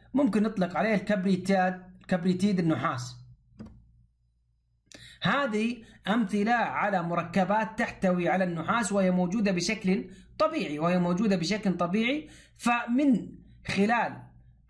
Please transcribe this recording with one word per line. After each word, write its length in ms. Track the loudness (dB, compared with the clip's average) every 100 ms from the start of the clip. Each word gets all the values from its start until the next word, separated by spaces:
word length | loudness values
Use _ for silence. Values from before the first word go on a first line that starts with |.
| -6
ممكن 280 | 0 2 2
نطلق 340 | 0 0 -2 0
عليه 180 | 0
الكبريتات، 920 | 0 0 0 0 0 2 2 2 -2 -12 -20 -4
كبريتيد 500 | -2 0 0 2 2
النحاس. 580 | 0 0 -2 -4 -8 -14 -20 -20 _ -20 -20 -20 -20 _ _ _ _ _ _ _ _ _ _ -20 -20 -6
هذه 540 | -2 0 0 0 -2 -4 -12 -10 -2
أمثلة 440 | 0 0 0 2
على 500 | 2 0 0 0 0
مركبات 760 | 0 -2 0 0 2 2 -2 -4
تحتوي 500 | -6 -2 0 2 2
على 160 | 0
النحاس 480 | 0 -2 -2 -2 0
وهي 180 | 2 2
موجودة 420 | 2 0 0 0
بشكل 580 | 0 -2 -2 0 0 -2 -14 -12 -2
طبيعي، 400 | 0 0 -4 -2
وهي 200 | 0 2
موجودة 380 | 2 0 2 0
بشكل 400 | 0 -2 -2 0
طبيعي، 520 | 0 0 0 -2 -6 -18 -20 -6
فمن 720 | -2 -2 0 2 4 2 0 -14 -20 -14 -4
خلال 560 | 0 2 2 -2 -6 -16 -20 -20 -20 _